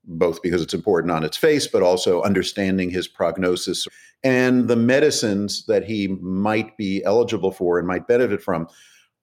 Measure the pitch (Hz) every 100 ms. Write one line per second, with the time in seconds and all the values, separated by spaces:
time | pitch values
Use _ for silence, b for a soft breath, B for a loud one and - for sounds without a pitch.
0 | - 82 87 85 87 87 78 90 104 85
1 | 82 80 78 - 160 147 139 107 104 113
2 | - 87 101 95 90 104 95 95 90 90
3 | - - 85 87 90 90 - 85 - B
4 | B B 131 127 127 127 117 117 117 135
5 | 151 - 113 101 101 - - 104 92 107
6 | 98 95 90 95 104 110 110 - 98 95
7 | 92 110 117 110 95 - 87 87 87 90
8 | - 120 120 101 - 85 82 b b b
9 | b _